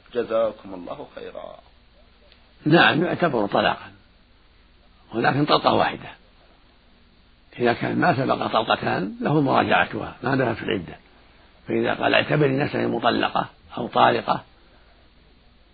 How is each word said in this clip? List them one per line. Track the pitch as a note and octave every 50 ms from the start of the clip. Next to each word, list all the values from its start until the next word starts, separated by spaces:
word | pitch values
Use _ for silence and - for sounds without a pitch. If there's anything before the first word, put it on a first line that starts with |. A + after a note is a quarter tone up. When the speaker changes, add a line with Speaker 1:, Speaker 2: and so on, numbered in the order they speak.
| _ - -
Speaker 1:
جزاكم | A#2+ A2 G2+ A2 A2+ A2+ A2 G#2+ - - G2 G2
الله | F2+ F2 - C3+ D3 C3+ - -
خيرا". | - G2 F#2 - - - G1+ - - - _ _ _ _ _ _ _ _ _ _ _ _ _ - - _ _ _ - -
Speaker 2:
نعم، | D3+ D#3 E3+ A#2+ G#2+ B2 C#3+ F3+
يعتبر | E3 - - F3 E3 C3 A#2 G2+
طلاقا، | G2 - A#2+ G2+ F2+ - - - - - - _ _ _ _ _ _ _ _ _ _ _ _ _ _ _ _ _ _ _ _ _ - G#2+
ولكن | A2+ C3 C#3+ C3+ C#3 D3+
طلقة | D3+ D#3 D3+ - C3 A2+
واحدة. | G#2+ - - - - - - - - _ _ _ _ _ _ _ _ _ _ _ _ _ _ _ _ _ _ _ _ _ _ _ _ _ _ - -
إذا | A#2+ A#2 A#2
كان | - B2+ A#2+ A#2 A#2+
ما | - - -
سبق | B2+ C3 B2 B2 A#2+ A2+
طلقتان | - - A2+ A2 A2+ G#2+ - - A#2 A#2 - F#3 G#3+ A#3 A#3+
له | A#3+ - C#3+ D#3+
مراجعتها | C#3+ C3+ B2+ A#2 G#2 G2+ G2 F2+ F2 - - G#2 G2 - - - B2
ما | B2 C#3
دامت | C3 C3 A#2 A2+
في | - -
العدة، | - G2+ G2 D#2+ D#2+ - - - _ _ - _ - - - - _ _ _ _ -
فإذا | A2+ A#2 A#2 A#2 G#2+
قال: | - A2+ A#2 A2+
"اعتبري | A2 A2+ C3+ D3 D3 D3+ C3+ C3
نفسك | C3+ - A#2 B2
مطلقة | A#2 A#2 A#2+ A#2 A#2 A#2 A#2 A2 G#2+ G#2 - - - - - - _ - - -
أو | C3 A#2+
طالقة"، | A2 - B2 B2 A#2+ A#2+ A2+ - - - - - - _ _ _ _ _ - _ _ _ _ _ _ _ _ _ _ _ _ _ _ _ _ _ _